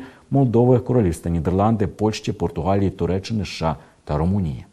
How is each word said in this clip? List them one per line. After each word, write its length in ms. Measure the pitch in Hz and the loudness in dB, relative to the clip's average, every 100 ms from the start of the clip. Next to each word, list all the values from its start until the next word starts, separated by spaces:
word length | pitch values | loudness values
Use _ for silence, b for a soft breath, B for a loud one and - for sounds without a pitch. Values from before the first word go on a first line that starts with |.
| B B B | B B B
Молдови, 480 | 135 131 113 123 123 | 0 2 4 6 4
Королівства 520 | - 123 92 80 87 | 4 2 2 0 -2
Нідерланди, 560 | 85 82 92 107 110 98 | -2 0 2 2 2 -2
Польщі, 460 | - 107 110 - | -2 -2 -2 -6
Португалії, 580 | 104 85 85 85 98 95 | -4 -4 -2 -2 0 0
Туреччини, 520 | - 85 95 - 113 | -2 -2 -2 -4 -6
С 60 | 90 | -6
Ш 180 | - 80 | -4 -4
А 100 | 73 B B | -4 B B
та 140 | - 73 | -4 -2
Румунії. 460 | 85 101 82 62 - | 0 0 -2 -6 -12